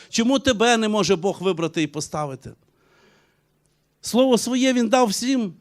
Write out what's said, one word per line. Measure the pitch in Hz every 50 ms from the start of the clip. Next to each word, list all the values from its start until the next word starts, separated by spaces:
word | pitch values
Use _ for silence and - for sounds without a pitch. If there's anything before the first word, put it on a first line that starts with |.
| - -
Чому | - 226 233 247 277 262
тебе | - 269 247 190 226 240 240
не | 226 220
може | 214 214 214 180 151 190
Бог | 160 175 196 156 -
вибрати | 175 190 175 165 170 156 - 170 156
і |
поставити? | 147 - 151 - - - 151 151 139 135 - - - - _ _ _ _ _ _ _ _ _ _ _ _ _ _ _ _ _ _ _ _ _ _ _ _ _ _ _ _ _
Слово | - - - 240 262 262 240
своє | 208 - 240 254 247 262 262 247
він | 247 233 214
дав | 254 254 247
всім, | 208 190 - 233 254 277 247 220 175 - -